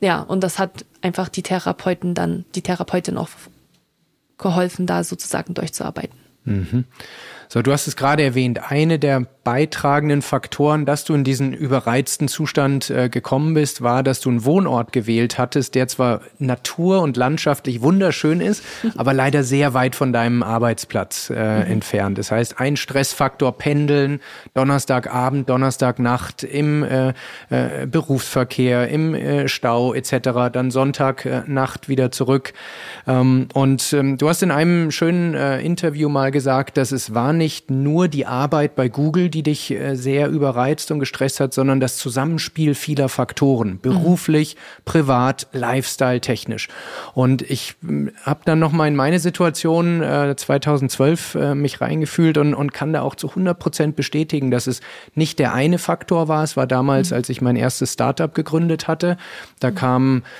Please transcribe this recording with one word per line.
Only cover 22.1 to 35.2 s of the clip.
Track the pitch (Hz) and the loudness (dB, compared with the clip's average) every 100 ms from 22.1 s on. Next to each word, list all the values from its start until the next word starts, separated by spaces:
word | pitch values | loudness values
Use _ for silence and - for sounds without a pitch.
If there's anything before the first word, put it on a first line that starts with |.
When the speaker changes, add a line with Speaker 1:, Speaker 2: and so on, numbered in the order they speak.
| 98 | -2
Speaker 2:
Das | 101 | -2
heißt, | 113 120 - | 0 -2 -2
ein | 131 147 | 0 0
Stressfaktor, | - 135 135 - 135 - 127 - | 0 0 0 0 -2 2 0 0
Pendeln, | 151 147 147 147 139 143 - - - | 0 2 2 2 2 -2 -8 -20 -6
Donnerstagabend, | 131 135 139 - 127 - 123 127 139 131 | 0 2 2 2 0 0 -2 0 0 0
Donnerstagnacht | 127 135 - 127 123 120 123 - - | 2 2 2 0 2 0 0 -4 -10
im, | - 143 151 151 | -6 -2 0 0
äh, | - 131 131 127 - - - | 0 0 0 -2 -12 -18 -4
äh, | 127 123 135 135 | -2 -2 -4 -2
Berufsverkehr, | 165 - 131 - 135 123 - 127 123 120 | -2 0 -2 0 -2 0 0 2 2 0
im, | 151 160 | 0 0
äh, | 151 139 143 135 | -2 -2 0 -2
Stau | - 123 117 123 | -2 0 2 0
et | 123 - | -2 -2
cetera, | 127 131 120 123 | -2 0 0 0
dann | 127 127 | 0 0
Sonntag, | 131 135 139 135 135 131 | 0 0 0 0 -2 -4
äh, | 127 - | -4 -2
Nacht | 135 131 - - | -2 -2 -4 -2
wieder | 131 123 | 0 0
zurück. | - 127 135 - - - - - - - | 0 0 0 -2 -16 -18 -16 -16 -10 0
Ähm, | 127 127 131 127 | 2 4 4 2
und, | 139 135 131 - | 2 2 2 0
ähm, | 147 135 135 | 0 0 0
du | 151 | 0
hast | 170 | 2
in | - | 2
einem | 139 170 175 160 | 2 2 2 0
schönen, | - 165 175 | 0 0 2